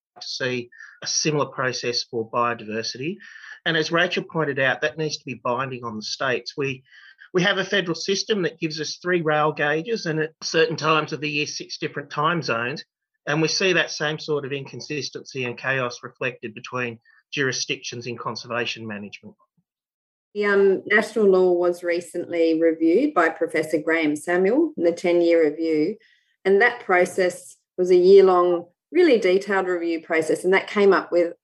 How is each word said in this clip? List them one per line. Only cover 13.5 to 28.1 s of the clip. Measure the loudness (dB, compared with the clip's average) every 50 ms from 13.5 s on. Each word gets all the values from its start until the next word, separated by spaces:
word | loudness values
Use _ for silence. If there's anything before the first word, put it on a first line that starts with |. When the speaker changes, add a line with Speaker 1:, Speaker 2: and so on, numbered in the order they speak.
| 0 0 0 2
Speaker 1:
that | 2 0 0 -2
same | -4 -4 -4 -4 -4 -4
sort | -6 -4 -4 -4 -4
of | -6
inconsistency | -8 -8 -10 -12 -14 -14 -10 -8 -8 -8 -8 -8 -10 -14 -14 -12 -8 -8 -6
and | -6 -8
chaos | -6 -4 -4 -2 -2 -2 -4 -6 -10
reflected | -16 -16 -10 -6 -6 -6 -6 -8 -12 -14 -14
between | -14 -14 -8 -6 -6 -6 -6 -8 -12 _ _ _ _ _ -8
jurisdictions | -4 -2 -2 -2 -2 -4 -6 -6 -8 -8 -10 -12 -12 -10 -10
in | -10 -10 -8
conservation | -8 -10 -10 -10 -10 -8 -6 -4 -4 -4 -6 -8 -10
management. | -10 -10 -12 -12 -14 -16 -18 -20 -20 -20 _ _ _ _ _ _ _ _ _ _ _ _ _ _ _ _ _ _ _ -6
Speaker 2:
The, | -2 0
um, | 2 4 4 4 4 4 2 0
national | 2 2 2 2 2 0 2 4
law | 6 6 6 6 4
was | 2 2 2 0 0 -2
recently | -2 -2 -2 -2 -4 -8 -8 -10 -8 -4 0 2 2 2 4 4
reviewed | 4 2 2 4 2 4 4 4 4 2 2
by | 2 2 2
Professor | 2 -2 -4 -2 -2 -2 -2 0 -2 -2
Graham | 0 0 0 0 0 0 -2
Samuel | -2 -2 -2 0 2 2 2 2 2 0 0 0
in | 0 0
the | 0
ten-year | 0 0 0 2 2 4 4 4 4 4 4
review, | 2 0 -2 -2 -2 0 0 0 -2 -4 -8 _ _ _ _ _ _ _ _ 2
and | 4 4 6
that | 4 4 2 -2
process | -2 2 2 2 2 2 0 -2 -2 -2 -2 -6 -14 -20 -20 _ _ _ _
was | -2 2 4
a | 6
year-long, | 6 8 10